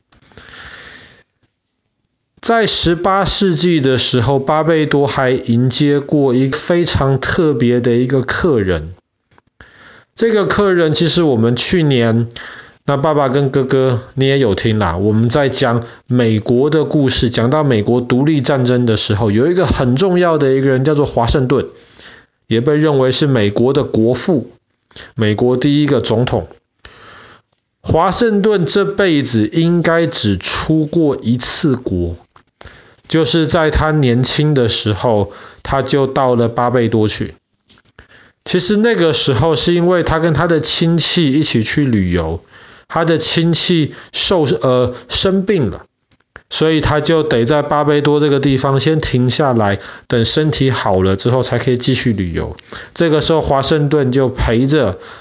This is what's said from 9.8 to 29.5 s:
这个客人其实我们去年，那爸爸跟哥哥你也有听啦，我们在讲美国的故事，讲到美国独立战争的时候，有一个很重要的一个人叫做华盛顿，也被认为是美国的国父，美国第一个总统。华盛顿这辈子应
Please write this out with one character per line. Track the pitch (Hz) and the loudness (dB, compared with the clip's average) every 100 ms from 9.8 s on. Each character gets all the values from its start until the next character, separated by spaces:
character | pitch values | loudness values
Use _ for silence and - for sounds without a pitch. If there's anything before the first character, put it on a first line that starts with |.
| - - _ | -20 -20 _
这 | - 226 | -4 0
个 | 214 190 | 0 0
客 | - 202 | 0 2
人 | 180 160 | 2 0
其 | 151 165 | 2 0
实 | 175 | 2
我 | 160 | 2
们 | 120 113 127 | 2 2 0
去 | - 185 | 0 0
年， | 151 131 117 113 117 - - - - _ - | 2 2 2 0 -2 -8 -18 -20 -20 _ -4
那 | 139 | -2
爸 | 156 | 0
爸 | 151 135 | 0 0
跟 | 135 139 | 0 0
哥 | 139 | 0
哥 | 127 135 131 120 - | 0 2 2 0 -4
你 | - 135 | -2 0
也 | 139 | 2
有 | 123 | 2
听 | 95 113 107 | 0 0 0
啦， | 95 85 | 0 0
我 | 104 | 0
们 | 107 117 | 2 2
在 | 147 139 | 2 0
讲 | 127 127 117 117 - - | 0 0 0 -4 -12 -4
美 | 123 113 107 | 0 2 0
国 | 104 120 147 | 0 0 2
的 | 160 | 0
故 | 143 156 135 | 0 0 0
事， | - 123 | 0 0
讲 | 120 117 | 0 0
到 | 151 | 0
美 | 143 113 | 2 0
国 | 104 123 | 2 0
独 | 123 127 | 0 0
立 | 147 156 | 2 0
战 | 127 139 | 0 0
争 | 123 123 120 | 0 0 0
的 | 107 | 0
时 | - | -2
候， | 101 110 | 0 0
有 | 104 147 | 2 2
一 | |
个 | 180 156 | 2 0
很 | - 127 127 | 0 0 0
重 | 196 180 | 2 2
要 | 175 156 | 2 2
的 | 135 | 2
一 | 135 | 2
个 | 135 | 2
人 | 131 | 2
叫 | 135 | 2
做 | 147 | 0
华 | 143 135 117 | 0 0 0
盛 | 151 127 | 0 2
顿， | 131 - - - - - - _ _ - | 0 -2 -10 -20 -20 -20 -20 _ _ -4
也 | 113 | -2
被 | 135 151 | 0 2
认 | 156 143 | 2 2
为 | 131 | 2
是 | 127 151 | 2 0
美 | 127 101 | 2 0
国 | 101 120 | 2 0
的 | 139 | 0
国 | 113 107 113 | -2 0 0
父， | 123 - 151 117 - _ _ _ - - - | 0 0 -2 -4 -14 _ _ _ -20 -14 -2
美 | 107 | 0
国 | 104 123 127 | 2 0 0
第 | 143 143 | 0 2
一 | 147 | 2
个 | 135 | 0
总 | - 113 | 0 -2
统。 | 127 113 78 - _ _ - - - - - - _ _ _ _ | 0 -2 -6 -14 _ _ -20 -20 -20 -20 -20 -20 _ _ _ _
华 | - 160 185 | -2 0 0
盛 | 175 233 202 | 0 0 2
顿 | 208 202 | 2 0
这 | 156 208 | 0 0
辈 | 196 202 196 147 | 0 0 0 0
子 | 135 113 | 0 0
应 | 107 | 0